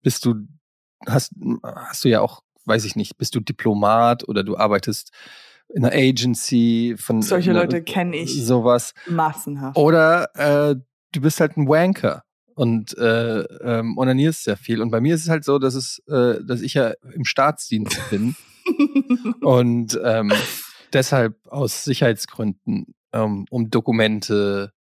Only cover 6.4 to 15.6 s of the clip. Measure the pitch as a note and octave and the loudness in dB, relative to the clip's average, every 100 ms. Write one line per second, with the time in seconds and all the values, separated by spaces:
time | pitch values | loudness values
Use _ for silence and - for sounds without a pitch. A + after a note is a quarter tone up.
6.4 | - B2 A#2 A#2 A#2 A2 - A2+ G#2+ F3+ | 0 2 4 2 -2 -4 -2 -2 0 0
7.4 | F3+ F3 F3 E3+ E3 F#3+ F3 D#3+ E3 C#3+ | 2 2 2 -2 -4 -4 -2 -4 -4 -4
8.4 | A#2 B2 A#2 B2 - - - E3 D#3 D3+ | 0 2 4 2 0 -14 -6 -2 -2 -4
9.4 | - C#3+ C3+ D3 D3+ E3 D#3+ F3 - - | -10 -10 -4 2 4 6 4 2 0 -2
10.4 | D3 D3 D3 C3 - _ _ D3 D3 - | 2 2 2 -2 -6 _ _ -2 -2 2
11.4 | D#3 - C#3+ D#3 F3+ G3 G#2+ C#2 _ _ | 0 0 2 4 2 0 -2 -4 _ _
12.4 | _ - A#2+ A2+ G#2+ - A#2 A2+ A#2 A2 | _ -2 0 0 -4 -2 0 2 0 -4
13.4 | - - A#2+ A#2 A2+ - B2+ C3 D3+ D#3 | -6 -8 -4 -2 -2 -2 0 2 2 0
14.4 | - G2+ - A2+ A2+ A2+ C#3 E3 E3 D#3+ | -4 -6 -4 -2 0 0 2 0 0 -2
15.4 | D3 C#3+ | 2 2